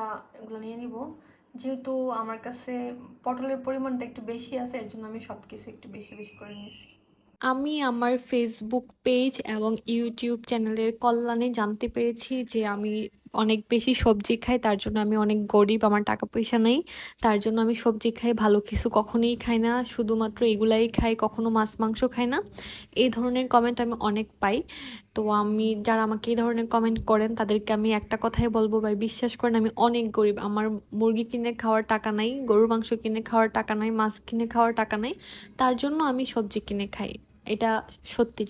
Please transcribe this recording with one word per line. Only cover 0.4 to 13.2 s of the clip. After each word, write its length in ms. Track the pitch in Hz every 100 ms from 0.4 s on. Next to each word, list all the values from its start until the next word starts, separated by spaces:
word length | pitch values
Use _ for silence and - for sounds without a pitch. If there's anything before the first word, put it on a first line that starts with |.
| 220 220
নিয়ে 180 | 220 233
নিব। 180 | 240 220 294 - - _ _ 247
যেহেতু 340 | 262 262 262 262 254 226
আমার 180 | 220 220 254
কাছে 280 | 247 - 247 240 247 - -
পটলের 360 | - 247 262 262 262
পরিমাণটা 380 | 262 269 247 240
একটু 120 | - 214
বেশি 220 | 233 - 262
আছে, 120 | 247 247
এর 60 | 214
জন্য 120 | 220 214
আমি 80 | 226 -
সব 120 | 208 -
কিছু 160 | 214 220
একটু 140 | 208 208 202
বেশি 180 | 208 208
বেশি 160 | 208 -
করে 180 | 208 208
নিয়েছি। 280 | 208 - - _ _ _ _ _
আমি 320 | 262 262 285 302 269
আমার 220 | 240 240 247 247
Facebook 560 | 247 233 226 214 247 247 _
পেজ 300 | - 247 262 254 - 220
এবং 160 | 220 220 - 233
YouTube 460 | 233 233 240 233 233
চ্যানেলের 420 | 233 220 220 220 226
কল্যাণে 440 | 247 233 240 233 247 233
জানতে 260 | 208 214 240 233
পেরেছি 380 | 233 233 - 262 240
যে 100 | 226 214
আমি 180 | 202 214 214 214 -